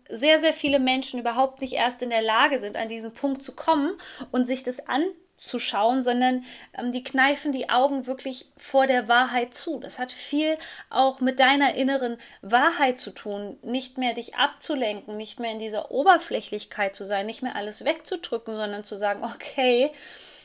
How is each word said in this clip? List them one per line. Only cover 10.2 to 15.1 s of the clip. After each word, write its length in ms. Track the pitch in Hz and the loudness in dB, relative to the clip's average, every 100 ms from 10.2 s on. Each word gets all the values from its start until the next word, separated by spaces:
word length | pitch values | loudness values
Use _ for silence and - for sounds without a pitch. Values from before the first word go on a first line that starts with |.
| - 285 311 311 - - - | -4 0 0 -2 -6 -18 -4
auch 300 | - 269 262 | 2 2 2
mit 200 | 254 254 | 0 4
deiner 340 | 254 277 277 | 4 6 4
inneren 440 | - 269 269 247 240 - - | 2 0 0 -2 -6 -12 -20
Wahrheit 560 | 196 233 311 330 269 247 | 0 4 4 4 2 2
zu 120 | - | -6
tun, 480 | - 214 202 202 - | -10 -8 -6 -8 -10
nicht 360 | - 254 254 - | -6 -6 -6 -4
mehr 160 | 247 | -2
dich 220 | 233 226 - | -4 -6 -2
abzulenken, 800 | 277 - - 285 226 208 190 | -2 -2 -6 -2 -2 -4 -8